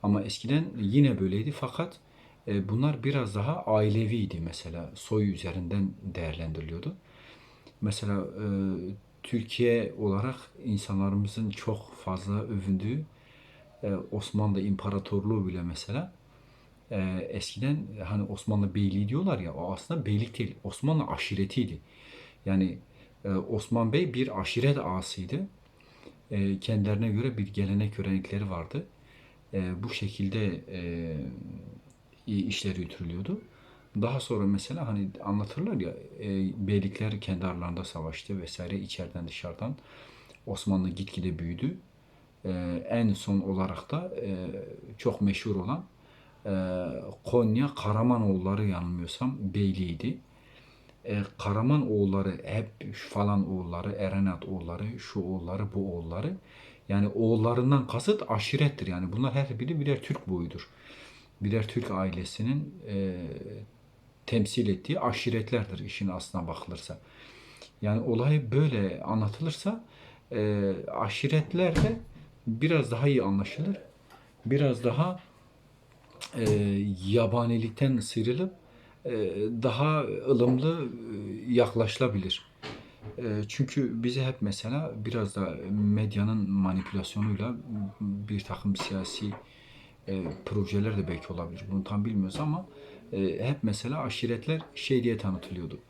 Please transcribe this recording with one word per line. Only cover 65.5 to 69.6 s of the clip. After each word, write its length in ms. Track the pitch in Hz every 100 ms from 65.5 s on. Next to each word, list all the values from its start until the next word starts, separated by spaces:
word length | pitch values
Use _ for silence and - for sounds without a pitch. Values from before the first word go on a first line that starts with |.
| 120 98 95
işin 300 | 98 - 98
aslına 400 | 90 - 92 85
bakılırsa. 520 | 80 - 82 - - - - - - - - - -
Yani 180 | 104 110
olay 520 | 127 113 131 151 120
böyle 500 | 127 151 123 98 -
anlatılırsa, 800 | - 110 107 107 160 151